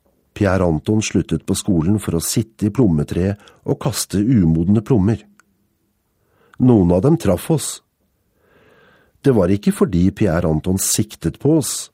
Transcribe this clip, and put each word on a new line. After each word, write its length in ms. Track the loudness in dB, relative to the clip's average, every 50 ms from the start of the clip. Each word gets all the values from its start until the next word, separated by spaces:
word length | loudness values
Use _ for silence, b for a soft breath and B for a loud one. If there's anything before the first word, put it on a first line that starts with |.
| _ _ _ _ _ _ _
Pierre 280 | -2 0 0 2 2 2
Anton 380 | 0 0 -2 -2 -2 -2 -2 -2
sluttet 440 | -2 -2 -2 -2 -2 -4 -6 -4 -4
på 80 | -6
skolen 400 | -4 -2 -2 0 0 0 0 0 -2
for 160 | -2 -4 -4
å 80 | -4 -4
sitte 440 | -4 -4 -4 -4 -4 _ -4 -4 -2
i 40 | 0
plommetreet 680 | 2 2 2 2 0 -2 -4 -4 -2 -2 -2 -4 b b b b b b
og 160 | -6 -6 -4
kaste 400 | -4 -6 -6 -6 -6 -4 -2 -2
umodne 600 | 0 2 2 2 4 2 2 0 0 2 0 0 2
plommer. 380 | 0 0 2 2 0 0 -2 -6 _ _ _ _ _ _ _ _ _ _ _ _ _ _ _ _ _ b b b b b b b b b 0
Noen 320 | 2 4 6 6 4 4 2
av 100 | 2 2
dem 120 | 2 2 2
traff 280 | 0 -2 -2 -2 -2 -2 -2
oss. 160 | -2 -2 -6 -12 -14 -18 _ _ _ _ _ _ _ _ b b b b b b b b b b b b b b b b b b b 0
Det 80 | 2 2
var 160 | 4 2 2 0
ikke 200 | 0 0 -4 -2
fordi 380 | 0 -2 0 2 2 2 2 2
Pierre 320 | 0 0 0 0 0 0 0
Anton 300 | -2 -2 -2 -2 -2 -2
siktet 600 | -2 -2 -2 -4 -4 -6 -8 -8 -8 -8 -6 -2
på 160 | 0 0 0 0
oss, 300 | 0 -2 -8 -10 -12 -14